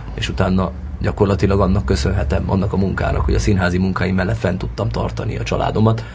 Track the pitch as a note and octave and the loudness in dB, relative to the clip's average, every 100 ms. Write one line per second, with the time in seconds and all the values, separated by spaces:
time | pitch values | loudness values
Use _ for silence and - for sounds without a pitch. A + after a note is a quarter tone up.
0 | - - - F#2 F#2+ F#2 F#2 - - - | -10 -6 -6 0 2 2 0 -4 -10 -4
1 | G2+ - G2 G2 G2 G2 F#2+ G2 - F#2+ | -4 2 2 4 2 2 2 2 2 0
2 | - G2 - F#2+ F2+ F#2+ G2+ F#2+ F#2+ - | 2 0 0 0 0 0 0 0 0 0
3 | - - - G2+ A2 G2 F2+ F2+ F#2+ F#2 | 0 0 2 2 2 2 2 2 0 0
4 | F2+ F#2 F#2 A2+ F#2 F#2 - - G#2+ - | 0 0 0 0 -2 -2 -4 -4 -2 -2
5 | - - A2+ - A2+ G2 F2 F2+ A2 A2+ | -4 -4 -4 -4 -2 0 0 2 2 2
6 | - | -4